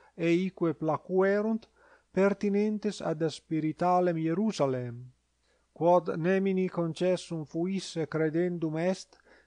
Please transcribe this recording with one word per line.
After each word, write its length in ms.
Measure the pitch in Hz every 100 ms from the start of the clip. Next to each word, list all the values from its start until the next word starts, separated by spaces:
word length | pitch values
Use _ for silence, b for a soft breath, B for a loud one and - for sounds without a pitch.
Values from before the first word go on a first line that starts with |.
| b -
eique 560 | 165 170 185 - 170
placuerunt, 960 | 143 156 147 - 185 196 202 214 220 - b b b b
pertinentes 880 | - 196 196 208 202 214 214 208 190
ad 200 | 170 156 160
spiritalem 880 | - - 156 156 151 175 180 180 165
Hierusalem. 960 | 160 170 214 - 139 127 123 120 127 _ _ _ _ _ _ -
Quod 300 | 165 175 165 170
nemini 500 | 165 190 196 185 185
concessum 800 | - 170 151 180 180 - 165 147
fuisse 600 | 165 180 190 - 165 151
credendum 680 | 156 160 160 180 175 160 156
est, 400 | 180 190 - _ b b